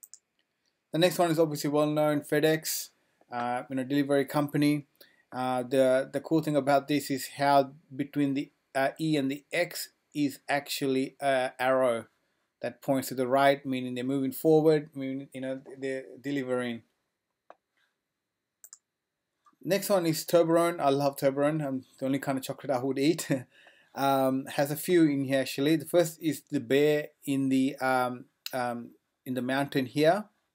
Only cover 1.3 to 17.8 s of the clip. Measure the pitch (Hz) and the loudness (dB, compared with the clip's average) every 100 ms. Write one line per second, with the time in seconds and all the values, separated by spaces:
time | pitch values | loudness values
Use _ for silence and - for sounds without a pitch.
1.3 | 160 165 147 151 147 151 151 151 147 143 | 2 0 0 -2 0 0 2 0 0 -2
2.3 | 151 156 160 156 - - _ _ _ _ | 0 2 0 -2 -8 -10 _ _ _ _
3.3 | 120 120 123 120 131 131 143 139 139 135 | -8 -4 -4 -6 -8 -2 -2 2 0 2
4.3 | 151 147 151 147 147 - _ - _ _ | 0 0 0 2 0 -4 _ -20 _ _
5.3 | 123 127 127 120 135 127 131 139 139 - | -6 -4 -4 0 2 4 4 0 -6 -2
6.3 | 160 156 147 131 139 135 147 - 135 - | 0 0 0 2 2 2 -2 -2 -6 -6
7.3 | - 139 139 135 - _ 131 143 147 143 | -2 4 4 4 -4 _ -10 -6 -2 -2
8.3 | 135 160 _ _ 135 135 - 160 156 135 | -2 -6 _ _ -2 -2 -2 0 0 0
9.3 | 143 - 160 170 - - _ _ 147 143 | -4 -6 -4 -4 -6 -12 _ _ -4 -4
10.3 | - - 143 139 - 139 131 135 - 139 | -4 -4 -4 -4 -4 -2 -2 -2 -4 -2
11.3 | 131 127 - 127 131 131 117 110 _ _ | 0 -2 -2 0 2 2 0 -6 _ _
12.3 | _ _ _ 123 - - 135 131 127 127 | _ _ _ -10 -8 -2 -2 -2 -4 0
13.3 | 135 139 143 139 127 127 123 127 139 131 | 4 4 4 0 -6 -4 -4 -2 -2 -2
14.3 | 127 160 156 156 151 151 139 135 135 139 | 0 4 6 6 4 0 -8 -8 -8 -10
15.3 | 131 131 135 139 139 135 131 131 127 139 | -10 -8 -8 -12 -10 -8 -8 -10 -12 -6
16.3 | 143 127 127 123 117 - _ _ _ _ | -4 -2 -2 -4 -8 -14 _ _ _ _
17.3 | _ _ - _ _ | _ _ -20 _ _